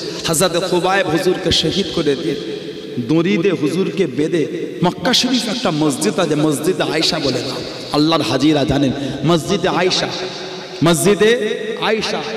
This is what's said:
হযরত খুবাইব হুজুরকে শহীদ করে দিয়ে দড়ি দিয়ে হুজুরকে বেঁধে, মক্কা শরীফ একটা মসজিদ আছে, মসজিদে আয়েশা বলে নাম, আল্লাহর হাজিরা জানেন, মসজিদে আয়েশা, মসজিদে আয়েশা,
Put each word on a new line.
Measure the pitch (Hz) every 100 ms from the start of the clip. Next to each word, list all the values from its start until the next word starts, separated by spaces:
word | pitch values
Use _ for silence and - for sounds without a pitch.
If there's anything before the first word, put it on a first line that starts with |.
| - - -
হযরত | 160 185 165 175
খুবাইব | 175 180 196 180
হুজুরকে | 196 185 165 -
শহীদ | - 160 170 196
করে | 170 147 135
দিয়ে | 151 - - - - - - 120
দড়ি | 117 160 175 202
দিয়ে | 190 160
হুজুরকে | 143 170 196 - 160
বেঁধে, | 123 156 170 - - - -
মক্কা | 180 - 262
শরীফ | - 247 254 208
একটা | - 190
মসজিদ | 151 151 131 190 -
আছে, | 165
মসজিদে | 151 156 139 160 -
আয়েশা | 135 156 160 165
বলে | 139 127
নাম, | - - - - -
আল্লাহর | 147 156 165
হাজিরা | - 127 151 151
জানেন, | 131 139 135 - 135 -
মসজিদে | 147 170 - 196 180
আয়েশা, | 151 185 - - - - - - - - -
মসজিদে | 160 165 170 185 214 240 214 - 214 226
আয়েশা, | 185 220 208 - 220